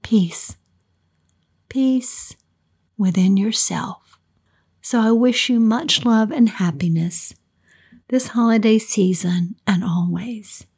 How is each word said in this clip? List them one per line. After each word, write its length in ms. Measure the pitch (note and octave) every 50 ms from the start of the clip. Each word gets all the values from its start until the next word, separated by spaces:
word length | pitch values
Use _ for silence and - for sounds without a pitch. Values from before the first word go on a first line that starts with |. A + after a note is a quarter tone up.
Peace. 540 | _ - A3+ G#3+ F3+ E3+ - - - - - _ _ _ _ _ _ _ _ _ _ _ _ _ _ _ _ _ _ _ _ _ _
Peace 680 | _ - C4+ C4 C4 C4 B3+ B3 - - - - - - _ _ _ _ _ _ _ _ _ _ _ _
within 380 | - G3+ F#3 E3+ F#3+ F#3 F#3+ G3
yourself. 800 | G3 G3 A3 A3 - - - F3+ - - - - - _ _ _ _ _ _ _ _ _ _ _ _ _ _ _ _
So 200 | - - - A#3
I 100 | A3 A3
wish 380 | A3+ A3+ A#3+ B3+ A#3+ - - -
you 100 | B3 A#3
much 460 | A3+ A3 A3 B3 E4 D4 - - -
love 260 | A#3+ A3+ A3 A3 G#3
and 160 | A3 - A#3+
happiness 880 | G#3+ - - F#3+ F3 D#3 C#3 F#3 E3+ E3 D#3+ E3 F3 - - - - - _ _ _ _ _ _ _ _ _ _ _ - - _
this 220 | _ B3 B3+ B3+ -
holiday 480 | - A#3 A#3 A#3 A3+ A3+ G#3 A3+ A3
season 760 | A3 - - - G#3+ F#3+ F#3 F#3 E3+ - F3+ F3 F3+ F3 F3 - _ _
and 160 | - G3 F3 F#3+
always. 800 | - E3 F3+ F3 F3 E3+ F3 F#3+ A#3+ A#3+ G#3+ G#3 - - - - _ _